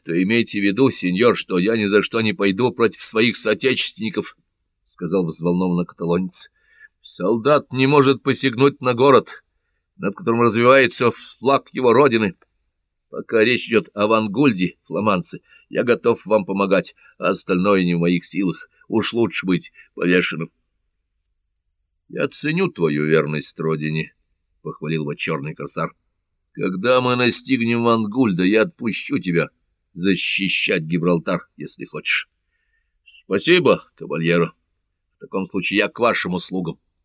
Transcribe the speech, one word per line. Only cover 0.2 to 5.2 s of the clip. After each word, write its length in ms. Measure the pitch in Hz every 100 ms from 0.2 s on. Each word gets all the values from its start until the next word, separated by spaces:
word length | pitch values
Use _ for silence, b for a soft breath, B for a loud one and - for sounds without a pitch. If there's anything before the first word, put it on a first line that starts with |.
имейте 380 | 92 117 110 104
в 40 |
виду, 260 | 101 98 131
сеньор, 460 | - 90 90 120 98
что 220 | - 92
я 180 | 95 113
ни 100 | 104
за 160 | 101
что 180 | 92 113
не 140 | 110
пойду 360 | 95 101 95 123
против 300 | 120 113 -
своих 340 | - 110 117 113
соотечественников», — 1000 | 110 107 127 131 - - 110 104 98 - _ _ _ _
сказал 420 | _ - 85 95